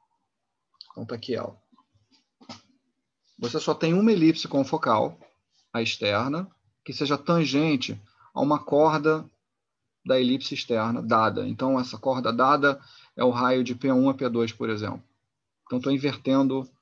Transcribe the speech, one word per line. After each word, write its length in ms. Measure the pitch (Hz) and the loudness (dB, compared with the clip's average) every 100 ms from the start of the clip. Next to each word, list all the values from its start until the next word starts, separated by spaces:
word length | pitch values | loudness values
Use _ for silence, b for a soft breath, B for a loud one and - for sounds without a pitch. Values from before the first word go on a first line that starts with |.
| _ _ _ _ _ _ _ - - | _ _ _ _ _ _ _ -20 -20
Então, 160 | - 113 | -16 -12
tá 80 | |
aqui 220 | 117 - 113 | -12 -8 -8
ela. 200 | - - _ _ _ _ _ _ _ _ - - _ _ _ _ _ _ _ - | -8 -14 _ _ _ _ _ _ _ _ -20 -20 _ _ _ _ _ _ _ -10
Você 220 | 117 156 | -6 -4
só 140 | 156 | -2
tem 200 | 151 165 | 0 2
uma 160 | 180 220 | 4 4
elipse 380 | 196 160 160 - | 4 4 2 0
confocal, 680 | 139 131 156 131 110 - - - _ _ _ _ | -2 0 -2 0 0 0 -6 -20 _ _ _ _
a 80 | 117 | -6
externa, 680 | 117 - 104 104 131 160 190 _ _ _ | -4 -2 0 0 -2 -4 -8 _ _ _
que 80 | - | -12
seja 240 | - 143 143 | -6 -4 -2
tangente 840 | - 170 143 139 160 135 - 107 b b b | 0 0 2 2 2 0 -4 -10 b b b
a 60 | - | -2
uma 180 | 139 147 | 0 0
corda 680 | - 143 156 151 156 160 - _ _ _ _ _ _ _ | 0 4 4 2 0 0 -4 _ _ _ _ _ _ _
da 140 | 127 131 | 0 2
elipse 360 | 123 135 - | 4 0 -4
externa 460 | 135 - 117 110 120 | -8 -2 0 0 -2
dada. 460 | 117 113 110 101 101 | 2 2 2 0 -6
Então, 320 | 110 131 131 | -2 0 0
essa 180 | 123 110 | -2 -6
corda 360 | 135 127 117 | -4 -2 -2
dada 480 | 117 131 147 143 139 B B B | 2 2 4 2 0 B B B
é 80 | - | 0
o 80 | 127 | 0
raio 320 | 120 127 131 | 2 2 2
de 120 | 123 | -2
P 180 | 127 139 | -2 0
um 180 | 127 135 | 2 2
a 40 | |
P 140 | 135 127 | 0 -2
dois, 220 | 117 113 | -2 -2
por 180 | - 117 | -4 -6
exemplo. 340 | 107 104 - - _ _ _ _ _ | -4 -6 -8 -16 _ _ _ _ _
Então, 160 | - 127 | -8 -4
tô 100 | 131 | -2
invertendo 800 | 139 143 117 135 135 135 135 131 _ | 0 -2 -4 0 2 2 -2 -6 _